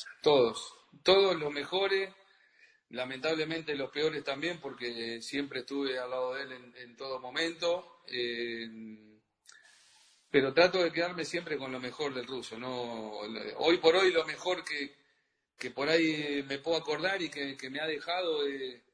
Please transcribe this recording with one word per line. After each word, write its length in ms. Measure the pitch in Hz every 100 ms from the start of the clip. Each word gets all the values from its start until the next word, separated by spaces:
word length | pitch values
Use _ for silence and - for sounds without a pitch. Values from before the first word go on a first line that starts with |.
| - -
Todos, 500 | 156 143 117 110 - - _ -
todos 320 | - 190 196 165
los 160 | 147
mejores, 600 | 143 143 185 196 190 190 - _ _ _ _ _ _ _
lamentablemente 840 | 117 131 131 151 160 156 165 156 143
los 140 | 135
peores 340 | 147 156 151
también, 380 | 143 139 165 170
porque 580 | 139 117 120 117 117 117
siempre 400 | 113 139 139 131
estuve 360 | 120 139 139 127
al 140 | 123
lado 240 | 127 127 131
de 80 |
él 80 | 135
en, 260 | 127 123 123
en 180 | 123 117
todo 240 | 135 131
momento, 840 | 123 143 165 165 170 180 - - -
eh, 600 | 127 120 117 120 117 113 113 110 107 107 107 _ _ - - - - _ _ _ _ _
pero 240 | 139 135
trato 300 | 160 180 185
de 80 | 170
quedarme 340 | 156 175 175 147
siempre 320 | 170 170 143
con 140 | 131
lo 80 | 127
mejor 340 | 123 123 147
del 140 | 131 120
ruso, 320 | 131 110 113
¿no? 520 | 127 127 120 113 107 107 107 113 - -
Hoy 200 | 151 180
por 180 | 160 180
hoy 180 | 190
lo 100 | 165
mejor 400 | 156 143 180 175
que, 320 | - 147 143 - _ _ _ _ _ -
que 140 | 127
por 180 | 123 143
ahí 540 | 165 160 151 147 143 135
me 120 | 135
puedo 180 | 165 165
acordar 440 | 156 151 180 196
y 60 | 156
que, 280 | 147 139 135
que 140 | 131
me 80 | 143
ha 80 | 160
dejado, 580 | 151 170 180 175 151 143
eh, 360 | 139 131 120 _